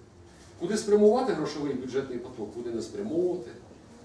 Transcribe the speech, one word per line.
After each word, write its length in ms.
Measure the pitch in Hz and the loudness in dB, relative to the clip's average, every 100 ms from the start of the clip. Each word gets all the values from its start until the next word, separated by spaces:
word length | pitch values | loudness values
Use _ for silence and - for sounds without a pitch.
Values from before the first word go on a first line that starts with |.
| - - - - - - | -20 -20 -20 -20 -20 -8
куди 180 | 180 214 | -4 -2
спрямувати 560 | 202 208 208 - - | 4 8 8 6 2
грошовий 400 | 160 147 151 143 | 0 -2 -4 -4
бюджетний 440 | 123 127 139 131 120 | -4 -4 -4 -4 -6
поток, 360 | - - 101 | -10 -10 -10
куди 160 | 120 117 | -8 -6
не 100 | 113 | -6
спрямовувати. 720 | - 101 104 165 180 170 - - - - - - | -6 -6 -2 0 0 -2 -8 -16 -20 -20 -20 -20